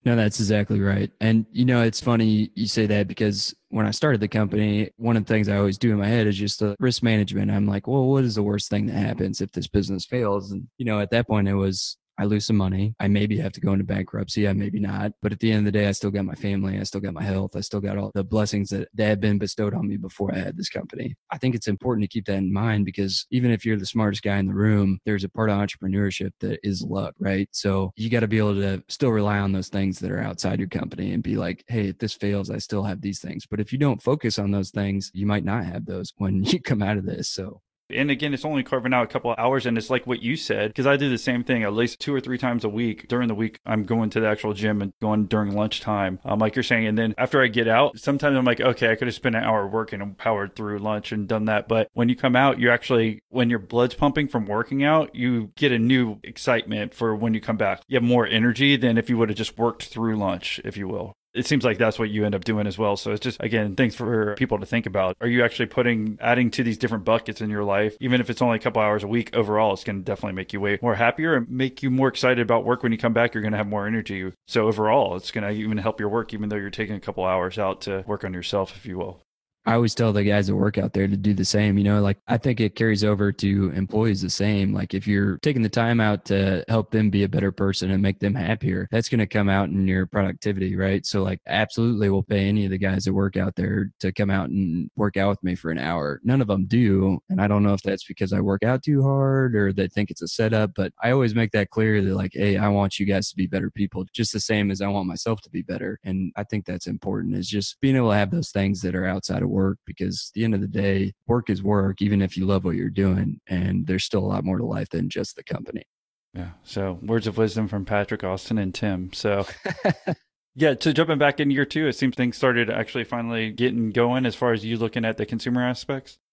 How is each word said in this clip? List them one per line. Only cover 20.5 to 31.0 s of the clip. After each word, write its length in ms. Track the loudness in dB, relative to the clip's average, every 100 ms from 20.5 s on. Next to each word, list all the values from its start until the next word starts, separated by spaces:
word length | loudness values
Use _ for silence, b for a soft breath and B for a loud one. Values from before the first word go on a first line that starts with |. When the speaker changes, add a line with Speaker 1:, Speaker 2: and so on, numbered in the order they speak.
| -6
Speaker 1:
this 100 | -8
company. 480 | -8 -10 -10 -10 -10 _
I 60 | -4
think 180 | -2 -2
it's 140 | -2
important 340 | -4 -2 -2
to 60 | -2
keep 160 | -4 -4
that 100 | -2
in 160 | 0
mind 320 | 0 0 0
because 420 | 0 -2 -2 -2 -4
even 200 | 0 2
if 140 | 0 0
you're 120 | -2
the 80 | -2
smartest 360 | 0 0 0
guy 160 | -2 0
in 100 | 0
the 60 |
room, 460 | 2 2 4 2 0 -2
there's 180 | -2
a 60 | -4
part 200 | -2 0
of 80 | 0
entrepreneurship 720 | -2 -4 -4 0 -2 -2 -8 -6
that 180 | -8 -6
is 200 | -4 -4
luck, 340 | -4 -6 -6 -4
right? 280 | -2 -2 -2
So 400 | -2 0 0 -2 -4
you 140 | -2
gotta 180 | 0 2
be 120 | 2
able 160 | 2 0
to 280 | 0 -4 -6
still 220 | -2 0
rely 280 | 2 2 2
on 140 | 2
those 160 | 0 -2
things 280 | -2 -2 -2
that 120 | -4
are 80 | -4
outside 400 | -4 -4 -4 -2
your 80 | -4
company 460 | -4 -6 -6